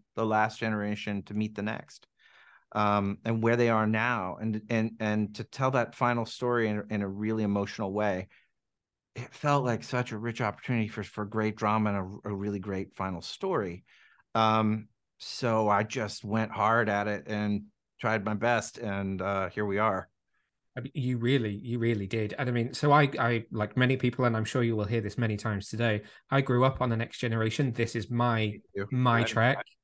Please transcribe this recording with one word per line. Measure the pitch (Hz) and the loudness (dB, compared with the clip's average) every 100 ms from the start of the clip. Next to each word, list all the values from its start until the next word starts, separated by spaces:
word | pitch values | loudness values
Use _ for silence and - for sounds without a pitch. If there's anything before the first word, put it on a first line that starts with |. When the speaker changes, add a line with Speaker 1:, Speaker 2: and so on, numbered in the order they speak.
| _ - | _ -4
Speaker 1:
the | |
last | 110 107 110 - | 0 2 2 0
generation | 113 107 104 104 - 101 | -2 -2 -2 -4 -4 -6
to | - | -6
meet | 107 107 | -4 -4
the | 107 | -4
next. | 104 110 - - _ _ _ - - - _ | -6 -6 -12 -20 _ _ _ -20 -20 -20 _
Um, | 107 104 104 98 101 113 | 0 2 2 0 -2 -2
and | 113 | 0
where | 113 120 | 2 4
they | 117 | 4
are | 110 107 | 4 2
now, | 110 120 117 92 - | 2 0 0 -4 -4
and, | 110 107 107 | -4 -4 -2
and, | 113 110 - | 0 -2 -2
and | 110 107 104 | -2 0 -2
to | - | -6
tell | 107 - 131 | -10 -2 0
that | 127 117 | 2 0
final | - 123 120 | 0 0 0
story | 110 - 123 120 110 | -4 -4 0 2 2
in, | 104 104 | -2 -4
in | 104 | -4
a | 98 | -2
really | 98 107 110 | -4 -2 0
emotional | 107 101 101 - 98 | 0 0 -2 -4 -4
way, | 101 104 92 95 _ _ _ _ _ _ _ _ | 0 0 0 -6 _ _ _ _ _ _ _ _
it | - 123 | -14 -14
felt | - 147 143 | -4 0 2
like | 123 113 | 2 -2
such | - 123 120 | -2 -4 -2
a | 107 | -6
rich | 117 113 | -6 -2
opportunity | 113 - - 120 110 | -4 -4 -2 -2 -2
for, | - | -4
for | 98 - | -8 -8
great | 104 110 107 | -4 -2 -2
drama | 107 107 110 107 | 0 2 2 2
and | 101 92 104 | -2 -4 -8
a, | 104 | -8
a | |
really | 98 101 101 | -6 -4 -6
great | 101 95 98 - | -4 -4 -6 -6
final | 95 87 | -6 -6
story. | - - 190 160 95 87 _ _ _ _ _ | -10 -6 0 0 -2 -6 _ _ _ _ _
Um, | 113 110 110 107 110 107 _ _ - | 2 4 4 2 0 -6 _ _ -18
so | - - 123 110 107 | -14 -4 0 2 4
I | 101 | 4
just | 107 131 104 - | 2 -2 -4 -6
went | 101 110 110 | -2 -2 0
hard | - 104 117 107 | 0 2 4 4
at | 101 104 | 2 0
it | 104 - | -4 -4
and | 104 104 104 - _ _ - | -2 0 -2 -4 _ _ -4
tried | 117 110 | 0 0
my | 101 | 0
best, | 104 117 117 - - | 0 2 2 0 -8
and, | 113 98 98 95 | -4 -2 -2 -2
uh, | 95 98 92 | -2 -2 -2
here | 107 | -2
we | 104 98 | -2 2
are. | 110 95 - _ _ _ _ _ _ 127 | 2 0 -4 _ _ _ _ _ _ -12
Speaker 2:
I | |
mean, | 131 165 | -8 -4
you | 127 123 | -2 0
really, | 120 135 110 | 2 2 0
you | 104 120 120 | -4 -4 0
really | 117 110 98 | 0 0 -2
did. | 113 104 - | -2 -4 -4
And | 123 | -2
I | |
mean, | 120 120 | -2 -2
so | - 147 | 0 6
I, | 143 143 - | 6 6 2
I, | 120 117 117 | 0 0 -2
like | 113 107 - | -4 -2 2
many | 127 131 | 2 4
people, | 123 120 | 0 2
and | 123 113 | 2 2
I'm | |
sure | 107 131 | 0 0
you | 117 | 2
will | 110 | 0
hear | 98 117 | 0 -2
this | 104 - | -2 -2
many | 113 104 | -2 0
times | 113 101 - | -2 -4 -4
today, | 110 117 107 - - - | -2 0 0 -4 -16 0
I | 139 | 0
grew | 139 123 | 4 4
up | 131 131 | 4 2
on | 127 | 0
The | 113 | 0
Next | 117 - | -2 -4
Generation. | 123 113 113 - 135 | -2 0 0 0 0
This | 113 113 | 0 -2
is | 117 101 | -2 -2
my, | 120 120 113 | 0 2 2
Speaker 1:
Me | 107 107 _ 101 | 0 -4 _ -8
too. | 98 | -2
Speaker 2:
my | 127 127 117 | 2 4 4
Speaker 1:
Mine, | 113 | 4
Speaker 2:
Trek. | 113 120 - - _ | 4 4 2 -6 _